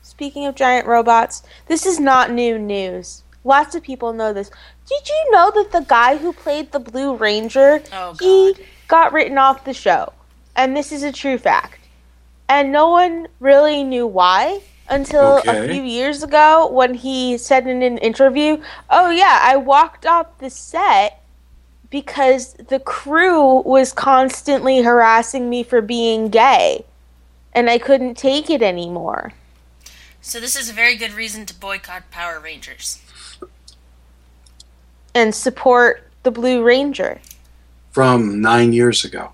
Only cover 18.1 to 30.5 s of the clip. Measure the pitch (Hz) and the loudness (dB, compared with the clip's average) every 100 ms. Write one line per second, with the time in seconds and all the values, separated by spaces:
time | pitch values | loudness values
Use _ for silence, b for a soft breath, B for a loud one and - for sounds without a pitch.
18.1 | 220 269 262 302 302 B B B 320 359 | 2 2 4 -2 -2 B B B 2 2
19.1 | 339 381 254 247 269 269 277 320 - 320 | 4 4 4 4 2 4 2 2 -2 0
20.1 | 339 330 _ 269 - - 320 392 208 208 | 0 -2 _ -16 -16 -10 -4 2 2 2
21.1 | - _ _ _ - _ _ _ 285 - | -4 _ _ _ -20 _ _ _ -12 -10
22.1 | 277 262 262 240 - 226 269 - - 277 | 0 2 2 -2 -20 -6 -6 -6 -10 -2
23.1 | 320 370 330 277 262 - 262 262 - - | 0 2 4 4 2 4 2 2 -2 2
24.1 | 262 262 - - 277 254 262 233 240 226 | 2 2 -4 -4 -2 0 2 2 4 4
25.1 | 226 226 269 240 247 240 240 214 240 226 | 2 0 -6 -6 -6 -2 -2 -2 -4 -2
26.1 | 220 220 226 240 220 87 69 - _ _ | -2 0 2 4 4 2 -2 -10 _ _
27.1 | _ _ _ _ 240 240 240 254 269 254 | _ _ _ _ -2 0 -2 0 0 0
28.1 | 240 269 277 302 294 208 175 175 175 170 | -4 -2 -2 -2 -2 -2 -2 -8 -8 -8
29.1 | - - - _ _ _ _ b b b | -10 -12 -18 _ _ _ _ b b b
30.1 | b - 240 240 | b -16 -12 -8